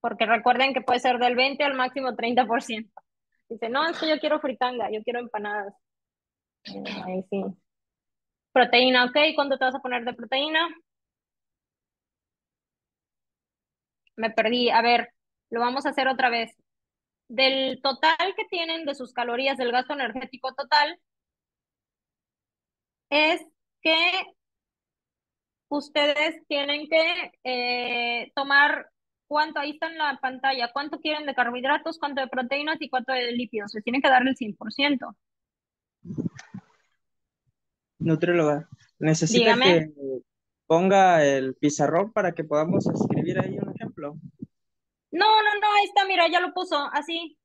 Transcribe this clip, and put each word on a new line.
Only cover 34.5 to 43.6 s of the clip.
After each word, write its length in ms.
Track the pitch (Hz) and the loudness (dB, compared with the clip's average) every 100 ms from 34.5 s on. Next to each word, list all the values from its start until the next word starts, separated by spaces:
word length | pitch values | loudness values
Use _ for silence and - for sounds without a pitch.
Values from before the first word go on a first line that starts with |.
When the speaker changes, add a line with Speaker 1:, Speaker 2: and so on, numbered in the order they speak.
| - | -8
Speaker 1:
por 160 | 220 | -12
ciento. 440 | - 285 269 - - _ _ _ _ _ _ _ _ - - - - - - _ _ _ _ _ _ _ _ _ _ _ _ _ _ | -4 -2 -2 -6 -16 _ _ _ _ _ _ _ _ -12 -6 -6 -8 -18 -18 _ _ _ _ _ _ _ _ _ _ _ _ _ _
Speaker 2:
Nutrióloga, 680 | 160 160 170 175 151 147 160 - _ _ | 0 2 2 2 2 0 -4 -20 _ _
necesita 560 | 156 156 165 233 226 233 | 0 2 4 4 6 6
Speaker 1:
Dígame. 100 | 262 | 6
Speaker 2:
que 560 | 170 156 143 139 127 _ _ _ _ _ | 4 2 -8 -8 -8 _ _ _ _ _
ponga 560 | 165 190 196 190 170 143 | 2 6 6 6 6 4
el 300 | 139 131 127 | 2 0 0
pizarrón 560 | 147 147 143 165 208 | -2 2 2 2 0
para 220 | 220 185 | 0 -2
que 100 | 165 | -2
podamos 440 | 156 147 160 190 - | -2 0 0 0 0
escribir 520 | - - 156 160 185 | -2 0 0 -2 -2
ahí 180 | 185 | -2
un 160 | 202 | -4